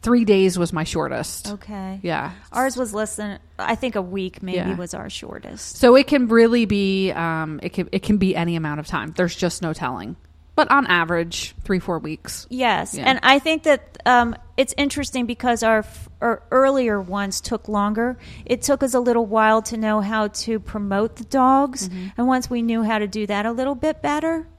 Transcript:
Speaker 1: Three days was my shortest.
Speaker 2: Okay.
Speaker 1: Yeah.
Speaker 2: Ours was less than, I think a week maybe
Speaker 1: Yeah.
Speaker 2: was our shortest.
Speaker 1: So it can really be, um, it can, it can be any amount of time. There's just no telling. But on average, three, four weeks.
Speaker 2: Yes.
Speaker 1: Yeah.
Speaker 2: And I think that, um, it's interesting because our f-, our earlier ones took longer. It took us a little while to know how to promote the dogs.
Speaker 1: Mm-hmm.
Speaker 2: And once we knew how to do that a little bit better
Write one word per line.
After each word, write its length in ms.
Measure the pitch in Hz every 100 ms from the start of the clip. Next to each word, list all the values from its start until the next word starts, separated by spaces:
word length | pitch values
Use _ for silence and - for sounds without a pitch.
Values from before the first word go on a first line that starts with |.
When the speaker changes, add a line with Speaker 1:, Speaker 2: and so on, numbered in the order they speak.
Speaker 1:
Three 220 | 226 247
days 340 | 214 196 190 180
was 140 | 170
my 100 | 170
shortest. 680 | 165 175 147 127 - - 208
Speaker 2:
Okay. 520 | 208 - 208 190 190
Speaker 1:
Yeah. 300 | 185 151 - 180 -
Speaker 2:
Ours 240 | - 262 247
was 160 | 247
less 220 | 208 214
than, 240 | - 208 190 - -
I 200 | - 226
think 180 | 254
a 80 | 220
week 400 | 180 196 185 -
maybe 140 | 185 180 180
Speaker 1:
Yeah. 40 |
Speaker 2:
was 200 | 180 175
our 140 | - -
shortest. 680 | - - - - - - -
Speaker 1:
So 180 | 247
it 140 | 254 277
can 180 | 294 240
really 380 | 226 226 240
be, 480 | 220 202 196 190 190
um, 480 | - 165 160 156 151
it 100 | 170
can, 160 | - 180
it 100 | 190
can 140 | - 208
be 180 | 190
any 220 | 175 170 165
amount 240 | 156 147
of 80 | 147
time. 260 | 165 117 160
There's 200 | 180 -
just 260 | 180 -
no 100 | 170
telling. 440 | 156 139 123 101 175 _ - - -
But 120 | 302
on 160 | 277 269
average, 680 | 180 165 170 170 - - -
three, 160 | - 185
four 220 | - 165
weeks. 480 | 156 156 - - -
Speaker 2:
Yes. 440 | 254 247 185 185 -
Speaker 1:
Yeah. 80 | 240
Speaker 2:
And 100 | 262
I 160 | - 269
think 240 | 320 320
that, 340 | 311 277 - -
um, 300 | - 247 240 226 - -
it's 180 | - -
interesting 480 | 285 294 277 262
because 380 | 233 240 247 233
our 160 | 226 220
f-, 300 | 208 - - -
our 220 | 233 233 -
earlier 500 | 254 269 277 240 208
ones 400 | 185 196 202 -
took 280 | - 226 -
longer. 500 | 208 202 214 240 247 - -
It 160 | - 240
took 220 | - 269
us 120 | 269
a 60 | 247
little 260 | 247 233 226
while 360 | 220 220 220
to 140 | 220 233
know 240 | 220 214
how 260 | 196 220 208
to 320 | 214 - 220
promote 560 | - 214 202 196 226
the 100 | - 214
dogs. 640 | 269 254 269 277 262 190
Speaker 1:
Mm-hmm. 180 | 185 185 -
Speaker 2:
And 100 | 247
once 240 | 262 254
we 100 | 240
knew 220 | 233 226
how 160 | 220 220
to 80 | 208
do 180 | 214 208
that 180 | 202 214
a 60 |
little 240 | 233 262 269
bit 260 | 311 311
better 460 | - 294 320 330 320